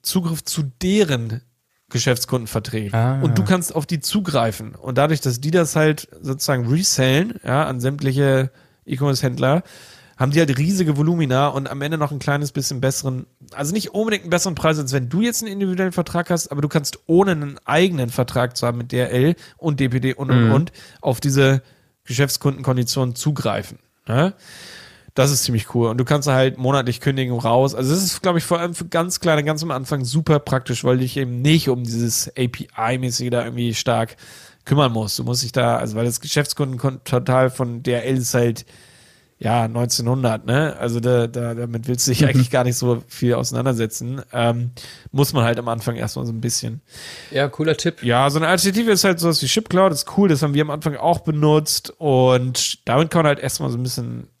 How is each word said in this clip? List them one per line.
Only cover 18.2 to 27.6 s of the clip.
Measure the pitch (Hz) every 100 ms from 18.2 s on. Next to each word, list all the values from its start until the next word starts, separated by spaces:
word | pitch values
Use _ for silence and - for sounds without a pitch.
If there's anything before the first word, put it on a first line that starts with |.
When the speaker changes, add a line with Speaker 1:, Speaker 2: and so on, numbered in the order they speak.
| 123 131 123 -
Speaker 1:
zu | 120
haben | 120
mit | 120
D | 123
H | 123
L | 123 143 175 - _
und | 165 143
D | 135
P | 127
D | 131
und, | 131 135
und, | 123 113
Speaker 2:
Mhm. |
Speaker 1:
und | 135 170 - - -
auf | - 117
diese | 143 135 135 135 - _ _ _
Geschäftskundenkonditionen | - 120 143 - - 135 127 127 120 - 127
zugreifen, | 120 151 143 113 107 101 - _ _ -
ne? | 117 175 196 - - - - - - -
Das | - 135
ist | 139
ziemlich | - 117 -
cool. | 120 117
Und | 117
du |
kannst | 123 147 139
halt | 131 131 127
monatlich | 127 139 123 120
kündigen | - 135 127 120
raus. | 127 120